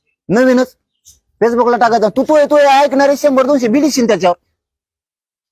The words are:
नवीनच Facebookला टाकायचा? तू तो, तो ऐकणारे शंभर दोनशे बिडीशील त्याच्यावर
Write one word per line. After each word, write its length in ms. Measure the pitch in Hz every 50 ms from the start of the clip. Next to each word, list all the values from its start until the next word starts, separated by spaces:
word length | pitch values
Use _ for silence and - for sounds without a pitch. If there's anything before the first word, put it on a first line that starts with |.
| _ _ _ _ _ -
नवीनच 460 | 170 226 262 262 254 247 254 254 - _ _ _ _ _ _ - - _ _ _ _ - -
Facebookला 340 | 233 240 233 247 240 240
टाकायचा? 320 | 214 247 226 226 233 202 208
तू 140 | - 254 269
तो, 220 | - 302 302 294
तो 120 | - 294
ऐकणारे 600 | 294 285 277 269 269 294 285 262 262 285 277 285
शंभर 280 | 254 - 294 262 254 262
दोनशे 220 | 254 294 269 240
बिडीशील 400 | 226 214 294 285 302 - 269 233
त्याच्यावर 280 | 220 214 175 170 202 262 - _ _ _ _ _ _ _ _ _ _ _ _ _ _ _ _ _ _ _ _ _ _